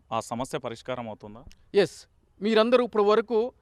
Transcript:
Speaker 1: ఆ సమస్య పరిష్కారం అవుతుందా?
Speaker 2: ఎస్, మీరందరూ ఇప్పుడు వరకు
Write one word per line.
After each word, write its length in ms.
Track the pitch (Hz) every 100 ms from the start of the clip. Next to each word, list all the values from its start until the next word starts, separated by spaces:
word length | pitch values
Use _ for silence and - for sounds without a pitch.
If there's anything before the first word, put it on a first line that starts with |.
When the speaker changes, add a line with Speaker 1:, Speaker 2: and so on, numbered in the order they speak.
| -
Speaker 1:
ఆ 80 | 117
సమస్య 380 | - 117 131 151
పరిష్కారం 500 | 123 117 - 127 117
అవుతుందా? 360 | 104 107 107 143 - _ 196
Speaker 2:
ఎస్, 320 | 175 - - _ _ -
మీరందరూ 400 | 202 220 220 247 240
ఇప్పుడు 180 | 214
వరకు 500 | 202 214 214 233 240 -